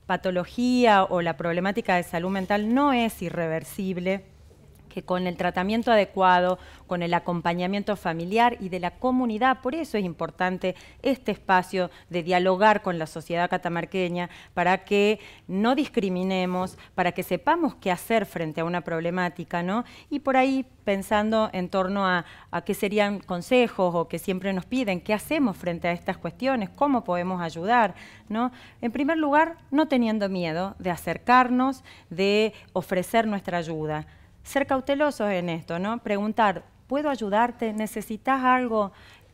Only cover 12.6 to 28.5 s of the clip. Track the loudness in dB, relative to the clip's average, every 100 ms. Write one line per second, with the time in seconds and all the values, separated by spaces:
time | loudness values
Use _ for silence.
12.6 | 6 4 0 -4 -6 -8 -6 -2 0 -2
13.6 | -2 -4 -4 -2 -2 -4 -6 -10 -8 0
14.6 | 2 2 2 2 4 0 -6 -20 -8 -2
15.6 | 0 0 0 -2 -2 -2 -2 0 0 -2
16.6 | -4 -8 -8 -2 -2 -2 -4 -2 2 2
17.6 | 0 -2 -4 -4 0 0 0 -4 -6 -4
18.6 | -2 -2 -4 -4 -2 -2 -2 -4 -6 -4
19.6 | -2 -2 -4 -12 -8 -4 2 2 4 0
20.6 | -4 -6 -2 -2 0 0 2 2 0 -2
21.6 | -2 0 0 0 2 0 -2 -12 -8 -6
22.6 | -4 -2 0 2 0 -2 -6 -8 2 2
23.6 | 4 2 0 0 -2 -4 -4 -4 -2 -4
24.6 | -2 -2 -2 -2 -2 -4 -2 0 0 -2
25.6 | -6 -4 -2 -2 -4 -6 -8 -4 -2 -2
26.6 | -4 -2 0 2 0 -2 -2 -4 -6 -4
27.6 | 2 4 2 -2 -16 -20 -8 -4 -4